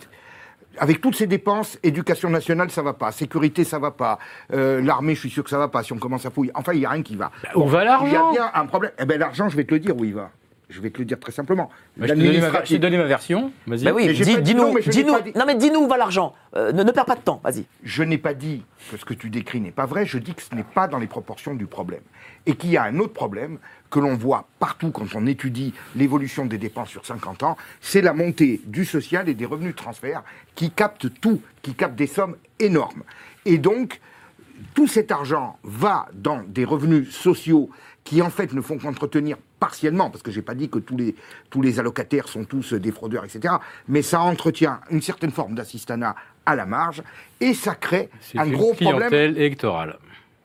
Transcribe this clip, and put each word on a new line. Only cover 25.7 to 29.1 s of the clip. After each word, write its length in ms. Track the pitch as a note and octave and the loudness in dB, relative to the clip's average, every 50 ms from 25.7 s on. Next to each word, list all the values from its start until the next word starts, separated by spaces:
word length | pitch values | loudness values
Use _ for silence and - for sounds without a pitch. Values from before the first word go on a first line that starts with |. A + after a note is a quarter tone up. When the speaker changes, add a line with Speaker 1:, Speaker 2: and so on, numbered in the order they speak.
| - - - - - | -8 -10 -14 -8 -2
Speaker 1:
l'évolution 520 | B2 C#3+ C3 C#3 D3 C#3 B2+ - D3 C3+ A#2 | 0 2 2 2 2 0 -2 -6 -6 -6 -4
des 100 | A2 G2+ | -4 -6
dépenses 320 | A2+ G#2+ - B2 A2+ - | -8 -8 -8 -10 -12 -12
sur 160 | - - - | -12 -16 -14
cinquante 380 | - A#2+ G#2+ - G2 F#2 - C3+ | -12 -12 -12 -10 -12 -8 -4 -4
ans, 140 | D#3+ D#3+ - - - - - | -4 -4 -4 -8 -20 -20 -16
c'est 220 | - - - G3 | -4 0 2 4
la 120 | F#3 E3+ D3 | 4 4 4
montée 460 | D#3 E3+ F3 - - D#3 C3 A2+ - - | 2 0 0 2 4 4 4 2 0 -4
du 200 | G#2+ G#2+ D#3+ F#3 | -6 -4 -4 -4
social 440 | - - D3 - - | -2 -2 -4 -4 -2